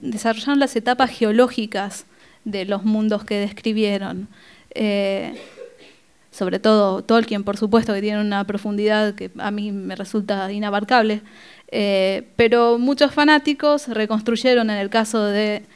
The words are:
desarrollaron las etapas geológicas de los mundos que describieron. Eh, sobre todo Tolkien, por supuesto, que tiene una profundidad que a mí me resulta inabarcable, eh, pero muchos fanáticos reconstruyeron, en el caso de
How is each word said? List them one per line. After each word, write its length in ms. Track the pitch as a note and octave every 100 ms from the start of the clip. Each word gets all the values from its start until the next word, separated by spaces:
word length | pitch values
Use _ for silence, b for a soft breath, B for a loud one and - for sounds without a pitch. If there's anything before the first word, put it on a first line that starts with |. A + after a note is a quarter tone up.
desarrollaron 600 | - G#3+ A#3 A3 C#4 C#4+
las 160 | C4+ A#3
etapas 340 | A#3 B3 B3+
geológicas 960 | - A3 A3 B3 B3 G#3+ G3 G3 G3 - b b b
de 220 | - G3+ F#3
los 180 | G3+
mundos 400 | G#3+ G#3+ G#3+ G#3
que 100 | G#3 G#3
describieron. 920 | G3+ G3+ A3+ G#3+ G#3+ G3+ F#3+ F3 G3+ B B B B
Eh, 600 | - G#3+ G3+ G3 G3 - - B B B - b b b _ _
sobre 300 | - F#3 F#3+
todo 420 | A3 G#3+ G3+ F#3+
Tolkien, 400 | - A#3 A#3 G#3
por 140 | G3+ G3+
supuesto, 360 | G#3+ A3+ A3+
que 80 | G3+
tiene 200 | G#3 G#3
una 240 | G#3 G3+
profundidad 720 | G3+ G#3 G#3+ G3+ G#3+ G#3+ G#3+ G3+
que 160 | F#3+ -
a 120 | -
mí 220 | G#3 G#3
me 240 | G3+ F#3+ F#3
resulta 560 | G3 A3 G#3 G3 F#3+
inabarcable, 720 | G#3 G#3 G3+ G#3 B3+ A3 G#3 - B B B -
eh, 600 | - G3+ G3 F#3+ G3 A#3+ -
pero 420 | A#3 A#3 A#3 A#3
muchos 340 | B3 C#4 C#4+
fanáticos 760 | D4 D4 D4+ D4 C#4 D4+ D4 C#4+
reconstruyeron, 800 | A3 G#3+ A3 A3 A3+ B3+ B3 A3
en 60 | G#3
el 120 | G3
caso 360 | A3+ A3 A3+
de 400 | G#3 G3+ G#3+ G#3 -